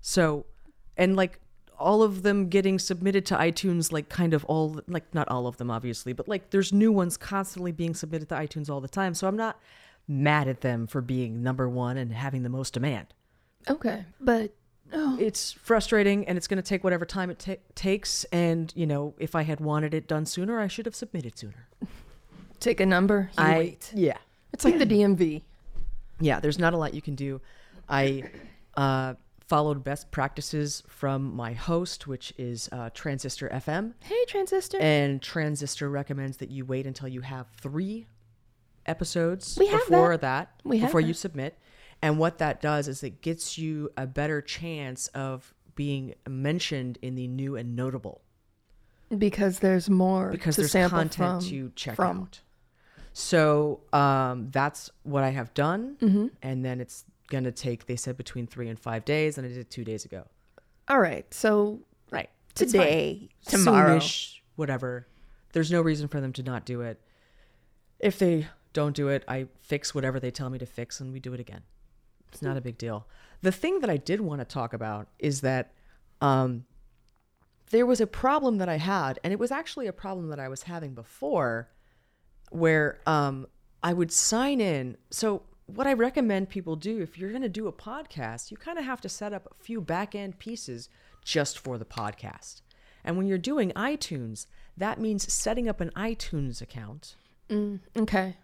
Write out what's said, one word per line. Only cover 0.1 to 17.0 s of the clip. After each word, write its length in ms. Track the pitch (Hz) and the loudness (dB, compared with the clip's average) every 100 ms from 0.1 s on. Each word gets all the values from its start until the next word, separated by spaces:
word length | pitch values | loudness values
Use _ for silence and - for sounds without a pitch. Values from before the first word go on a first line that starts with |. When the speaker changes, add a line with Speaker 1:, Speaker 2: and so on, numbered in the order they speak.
| - 160 147 - - - _ - - | 2 4 2 -6 -16 -20 _ -16 2
Speaker 1:
and, 200 | 185 190 | 4 4
like, 240 | 185 - - - - - | 2 0 -20 -20 -20 -2
all 240 | 156 214 | 4 6
of 220 | 220 190 | 6 4
them 260 | 196 202 185 | 2 4 4
getting 300 | 196 190 190 | 4 4 2
submitted 480 | - 180 190 196 190 | 0 0 2 2 2
to 80 | 196 | 2
iTunes, 560 | 165 175 196 175 160 | 2 2 0 2 0
like, 180 | 160 147 | -2 -4
kind 240 | - 170 | 0 4
of 100 | 156 - | 4 2
all, 360 | 160 156 156 - | 0 2 -2 -6
like, 260 | 175 - | -8 -4
not 140 | 160 147 | -2 0
all 180 | 127 123 | 0 -2
of 120 | 120 | -4
them, 120 | 120 | -4
obviously, 420 | 113 120 113 - | -4 -4 -6 -8
but, 140 | 123 139 | -8 -4
like, 220 | 202 - | -4 0
there's 240 | 196 185 | 2 4
new 180 | 202 220 | 6 6
ones 240 | 202 175 - | 6 2 -2
constantly 560 | - 196 190 - 180 | -4 -4 -4 -6 -8
being 220 | 160 165 | -4 -4
submitted 340 | 160 160 160 151 | -4 -6 -6 -4
to 60 | 160 | -4
iTunes 360 | 151 160 147 | -4 -6 -6
all 100 | 139 | -6
the 60 | 135 | -4
time. 260 | - 190 | -2 0
So 140 | 165 190 | 0 -2
I'm 100 | 208 | 0
not 220 | 226 - _ - - _ - | -2 -6 _ -20 -20 _ -4
mad 400 | 139 147 151 135 | 2 4 4 2
at 140 | 127 | 0
them 260 | 127 120 113 | 0 0 -2
for 140 | 143 | -4
being 420 | 123 127 120 113 | -2 -2 -2 -2
number 260 | 123 131 127 | -2 0 0
one 280 | 123 123 131 | 0 -2 -2
and 140 | 120 | -4
having 300 | 117 139 131 | -4 -4 -2
the 80 | 123 | -2
most 240 | 127 131 | -4 -4
demand. 400 | 123 135 120 - _ _ _ _ _ - | -2 -2 -2 -8 _ _ _ _ _ -4
Speaker 2:
Okay, 360 | 294 226 214 175 - | -2 0 -4 -8 -2
but, 360 | 262 233 208 _ _ _ _ | 2 2 0 _ _ _ _
oh. 240 | 311 302 254 | -2 0 2
Speaker 1:
It's 320 | 220 - - | 0 -2 -8
frustrating, 760 | - - 226 - 220 202 202 202 | -10 2 2 4 4 6 4 2
and 100 | 180 | -2
it's 100 | - | -2
gonna 140 | 190 | -4
take 200 | 180 196 | -2 0
whatever 220 | 185 175 | 2 0